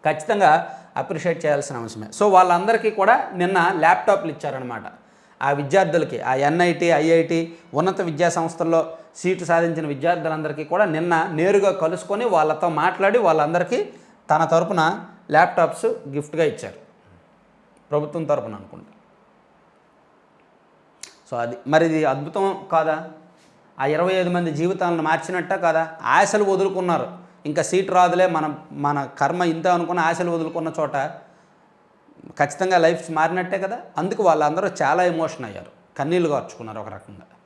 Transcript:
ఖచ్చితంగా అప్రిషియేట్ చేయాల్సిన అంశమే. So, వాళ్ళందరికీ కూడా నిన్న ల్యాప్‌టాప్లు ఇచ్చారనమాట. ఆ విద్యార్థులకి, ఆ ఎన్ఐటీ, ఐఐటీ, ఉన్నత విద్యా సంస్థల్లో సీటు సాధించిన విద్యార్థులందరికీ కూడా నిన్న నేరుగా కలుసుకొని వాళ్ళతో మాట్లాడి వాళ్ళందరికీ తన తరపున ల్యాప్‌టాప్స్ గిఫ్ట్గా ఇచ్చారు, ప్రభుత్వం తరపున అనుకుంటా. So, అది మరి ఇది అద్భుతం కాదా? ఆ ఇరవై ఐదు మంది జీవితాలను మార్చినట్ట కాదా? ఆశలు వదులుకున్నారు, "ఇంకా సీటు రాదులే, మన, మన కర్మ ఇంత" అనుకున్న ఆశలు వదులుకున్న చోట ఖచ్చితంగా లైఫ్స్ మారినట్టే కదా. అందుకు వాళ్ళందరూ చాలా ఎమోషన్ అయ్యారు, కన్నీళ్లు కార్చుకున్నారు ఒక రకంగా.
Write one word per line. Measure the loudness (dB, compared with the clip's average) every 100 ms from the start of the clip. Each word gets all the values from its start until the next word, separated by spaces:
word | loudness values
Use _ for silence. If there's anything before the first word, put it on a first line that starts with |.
ఖచ్చితంగా | 0 -2 -2 4 6 4 2 -14 -10 -8
అప్రిషియేట్ | -6 -4 -4 -2
చేయాల్సిన | 0 -2 -2 -10
అంశమే. | -10 -12 -14
So, | 0 6
వాళ్ళందరికీ | 6 6 4 2 2 0
కూడా | 2 4 4 0
నిన్న | -2 0 2 2 4
ల్యాప్‌టాప్లు | 4 4 4 2 0
ఇచ్చారనమాట. | -6 -8 -8 -10 -10 -14 -18 _ _ _ _
ఆ | 0
విద్యార్థులకి, | 0 2 2 4 2 0 -4
ఆ | -2
ఎన్ఐటీ, | 0 2 2 2 2 2
ఐఐటీ, | 4 4 4 4 -2 -2 -10 -6
ఉన్నత | 0 0 0
విద్యా | -4 0 0
సంస్థల్లో | 0 -4 -4 0 0 0 -10 -20 -6
సీటు | -4 -2
సాధించిన | 0 2 2 -2 -6
విద్యార్థులందరికీ | -2 -2 0 -2 -4 -6 -8
కూడా | -4 0
నిన్న | 0 0 0 0 0
నేరుగా | 0 2 4 2
కలుసుకొని | 0 -2 -4 -6 -4
వాళ్ళతో | 0 2 2 0 -2
మాట్లాడి | 0 -2 2 2 4
వాళ్ళందరికీ | 4 2 2 0 0 -2 -4 -12 -20 _ 0
తన | 2
తరపున | 4 2 2 0 0 -2 -12 -20 2
ల్యాప్‌టాప్స్ | 4 4 4 0 0 -4
గిఫ్ట్గా | -4 -6 -8 -6 0
ఇచ్చారు, | 0 -2 -14 -16 -20 _ _ -20 _ _ _ _ _ _ _
ప్రభుత్వం | -4 -4 -6
తరపున | -2 -2 -2
అనుకుంటా. | -12 -16 -20 -20 _ _ _ _ _ _ _ _ _ _ _ _ _ _ _ _ _ _ _ _ _ -20 _ _
So, | -6
అది | -6 -8 0
మరి | 2
ఇది | 2 2
అద్భుతం | 0 -2 -6 -2 -2 -4 -2
కాదా? | 0 0 -4 -8 -18 -20 _ _ _ _ -6
ఆ | -2
ఇరవై | 0 0
ఐదు | 0 0
మంది | -2 -2
జీవితాలను | -2 -2 -2 -2 -2
మార్చినట్ట | 0 -2 -2 -8 -4
కాదా? | -2 0 0 -2 -6
ఆశలు | 2 4 4 2
వదులుకున్నారు, | 0 0 0 -2 -2 -2 -4 -12 -20 _ -6
"ఇంకా | -4
సీటు | 0 -2 2
రాదులే, | 4 4 4 2
మన, | 2 -4 -6 -14
మన | -4 -2 -2 -6 -2
కర్మ | -2 0
ఇంత" | -2 0 0
అనుకున్న | 0 0 0
ఆశలు | 0 0 -2
వదులుకున్న | -2 -4 -6 -6 -4
చోట | -4 -4 -6 -8 -20 _ _ _ _ _ _ _ _ _ -20 -2
ఖచ్చితంగా | -2 -2 0 4
లైఫ్స్ | 4 2 -4
మారినట్టే | -2 0 0 -4 -4
కదా. | -4 -8 -8 -4
అందుకు | -4 2
వాళ్ళందరూ | 2 4 2 0 -4 -2
చాలా | 0 2
ఎమోషన్ | 0 0 -6 -6 -12
అయ్యారు, | -14 -18 _ _ -8
కన్నీళ్లు | -2 0 0
కార్చుకున్నారు | -2 -4 -14 -14 -12
ఒక | -12
రకంగా. | -16 -18 -20 -20 _